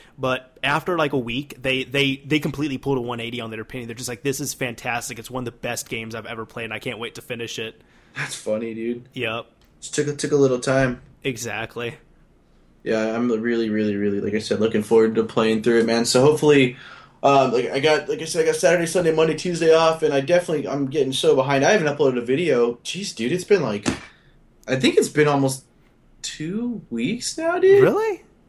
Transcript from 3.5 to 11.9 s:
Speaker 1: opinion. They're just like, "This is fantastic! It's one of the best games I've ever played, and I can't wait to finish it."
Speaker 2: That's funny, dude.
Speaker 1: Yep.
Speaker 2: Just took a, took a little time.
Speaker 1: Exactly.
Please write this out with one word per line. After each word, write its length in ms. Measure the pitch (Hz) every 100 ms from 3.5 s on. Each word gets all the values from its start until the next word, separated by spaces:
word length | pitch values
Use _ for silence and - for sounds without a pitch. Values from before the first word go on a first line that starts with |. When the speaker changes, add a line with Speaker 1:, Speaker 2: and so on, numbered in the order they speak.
| 110
Speaker 1:
opinion. 260 | 107 127 117
They're 80 | 117
just 140 | 120
like, 140 | 120
"This 180 | 139 135
is 120 | 143
fantastic! 640 | - 127 117 123 120 - 117
It's 120 | 110
one 120 | 127
of 20 | 120
the 120 | -
best 300 | 120 117 -
games 280 | 117 113 113
I've 100 | 110
ever 200 | 113 110
played, 200 | 120 113
and 80 |
I 60 | 110
can't 200 | 127 107
wait 160 | 117 120
to 60 |
finish 380 | - 120 113 -
it." 220 | 110 - _ _ _ -
Speaker 2:
That's 180 | 143 -
funny, 380 | 110 107 117
dude. 340 | 110 113 120 127
Speaker 1:
Yep. 320 | 127 113 113 - _ _ _
Speaker 2:
Just 160 | - -
took 120 | 143
a, 60 | 143
took 160 | 143
a 20 | 143
little 240 | 135 123
time. 420 | 135 135 127 123 - _
Speaker 1:
Exactly. 720 | 139 113 117 104 113 117 117